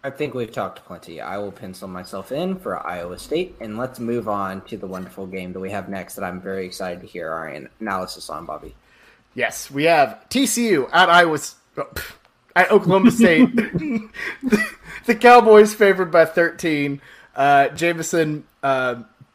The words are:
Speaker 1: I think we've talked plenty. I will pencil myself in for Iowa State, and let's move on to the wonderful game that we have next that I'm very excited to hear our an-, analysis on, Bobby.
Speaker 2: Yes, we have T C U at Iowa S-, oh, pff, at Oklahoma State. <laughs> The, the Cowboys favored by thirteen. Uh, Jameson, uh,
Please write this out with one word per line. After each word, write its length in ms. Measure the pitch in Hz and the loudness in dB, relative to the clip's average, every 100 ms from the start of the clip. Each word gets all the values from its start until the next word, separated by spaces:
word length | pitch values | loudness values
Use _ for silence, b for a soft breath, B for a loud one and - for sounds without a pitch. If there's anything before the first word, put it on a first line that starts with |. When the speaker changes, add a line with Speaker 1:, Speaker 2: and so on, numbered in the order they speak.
Speaker 1:
I 60 | 139 | -12
think 220 | 135 147 | -8 -8
we've 180 | 127 113 | -6 -8
talked 320 | - 95 - | -8 -10 -12
plenty. 360 | _ 90 - 80 | _ -20 -16 -14
I 180 | 60 101 | -12 -10
will 140 | 101 | -10
pencil 360 | 95 95 92 95 | -12 -16 -16 -14
myself 420 | 90 92 98 95 | -14 -12 -14 -10
in 280 | 139 185 185 | -6 -6 -6
for 260 | 113 90 - | -8 -8 -8
Iowa 320 | 90 87 90 | -10 -12 -14
State, 380 | - 156 180 - | -6 -6 -6 -12
and 160 | 113 107 | -12 -8
let's 220 | 127 123 | -10 -8
move 300 | 117 120 107 | -6 -4 -4
on 340 | 101 95 95 | -4 -6 -8
to 140 | - 101 | -12 -14
the 100 | 95 | -10
wonderful 400 | 92 92 - 95 | -12 -12 -14 -12
game 260 | 95 90 | -10 -10
that 80 | 92 | -10
we 100 | 95 | -10
have 180 | 101 95 | -10 -10
next 260 | 95 92 | -12 -12
that 100 | - | -10
I'm 160 | 92 90 | -10 -8
very 240 | 95 95 92 | -8 -8 -8
excited 340 | - 92 90 | -10 -10 -10
to 60 | 87 | -12
hear 240 | 87 80 | -12 -8
our 180 | 82 80 | -8 -10
an-, 200 | 73 64 _ | -14 -18 _
analysis 500 | 110 95 92 - - | -6 -6 -6 -12 -12
on, 160 | 78 85 | -12 -12
Bobby. 300 | 76 - - b b b b _ | -12 -14 -20 b b b b _
Speaker 2:
Yes, 360 | - 113 - - | -8 -6 -6 -10
we 140 | 139 | -2
have 440 | 160 160 131 - _ | 2 4 2 -2 _
T 180 | 254 262 | -2 0
C 220 | 240 233 | 0 0
U 180 | 165 - | 0 2
at 160 | 165 180 | 4 6
Iowa 240 | 175 170 | 6 4
S-, 220 | 151 - - _ - | 0 -6 -18 _ -12
oh, 60 | - | -10
pff, 180 | - - - _ _ _ 175 | -12 -14 -20 _ _ _ 2
at 140 | 180 | 4
Oklahoma 400 | 208 180 190 226 | 4 4 6 6
State. 400 | - 214 160 254 | 6 4 6 4
<laughs> 60 | 233 214 - 311 226 - B B B | 2 -2 -6 -4 -6 -8 B B B
The, 240 | 262 208 - - B B - | -2 0 0 -8 B B -4
the 80 | |
Cowboys 600 | 233 240 240 220 214 214 | 4 8 8 10 8 8
favored 360 | - 202 185 180 | 4 2 2 2
by 120 | 165 | 4
thirteen. 760 | 160 - 170 - 170 147 143 139 B B B | 4 2 0 -2 -4 -2 -4 -6 B B B
Uh, 340 | - 139 143 139 | -2 4 4 2
Jameson, 760 | 156 170 165 160 170 156 151 - _ | 0 -2 -2 -2 -2 0 -4 -12 _
uh, 400 | 139 131 127 120 - _ _ | -4 -2 -2 -6 -14 _ _